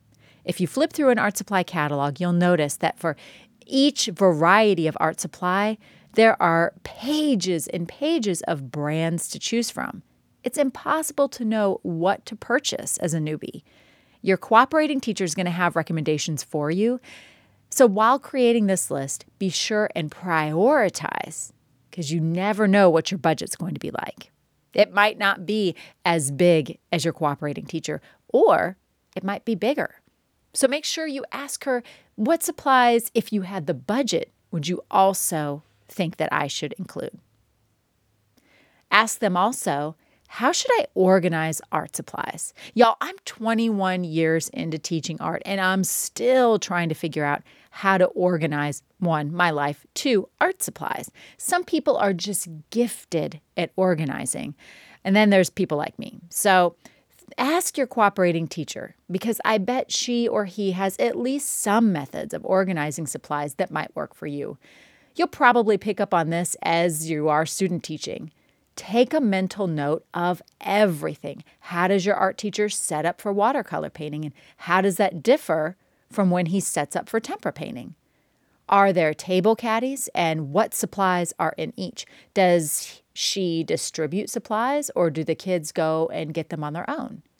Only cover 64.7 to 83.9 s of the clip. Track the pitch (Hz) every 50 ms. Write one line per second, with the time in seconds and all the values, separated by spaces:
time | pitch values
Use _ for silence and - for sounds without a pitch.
64.7 | - - - _ _ _ _ _ _ - 349 - - - 285 240 240 240 214 220
65.7 | 208 190 - 214 190 - - - 185 170 160 160 165 170 180 - - - - 170
66.7 | 165 170 175 175 156 151 160 160 160 151 151 156 151 156 160 - - - 196 175
67.7 | 175 147 - - 156 147 - - - - - 160 - _ _ _ _ _ _ _
68.7 | _ - - - 202 240 254 240 311 311 269 208 190 185 190 180 - 202 196 175
69.7 | 156 151 143 147 160 - - _ - 170 175 180 180 170 - _ _ - - 175
70.7 | 196 208 214 190 160 143 156 156 151 - - 143 - - - _ _ _ - -
71.7 | 180 170 180 185 202 190 175 208 196 - 180 190 190 - 220 202 - - 208 208
72.7 | - - - - 165 151 156 175 - - - 208 196 202 202 240 285 262 - -
73.7 | 160 156 156 151 - - 151 151 147 151 156 147 - _ - - _ _ - 165
74.7 | 175 190 190 202 175 - 202 185 180 160 - 226 277 302 - - 160 160 151 165
75.7 | 185 _ _ _ _ _ _ _ - 214 196 180 175 180 175 160 185 208 - -
76.7 | - 160 147 - - 165 - - - 226 - - 392 415 - 170 - 156 - -
77.7 | - 120 - - - _ _ _ _ _ _ _ _ _ _ _ _ _ _ -
78.7 | 196 196 196 196 175 180 160 156 156 - - - 185 185 175 220 220 - 240 226
79.7 | 220 226 247 262 277 262 - - - - 170 165 160 160 151 135 147 196 - -
80.7 | - - - - - 202 190 185 180 175 175 - - - 170 160 - - 165 -
81.7 | - - 190 - - - - - - - _ _ - 202 185 180 175 170 156 151
82.7 | - - - - - - _ _ - - - - - 202 185 170 165 165 156 -
83.7 | 160 156 - -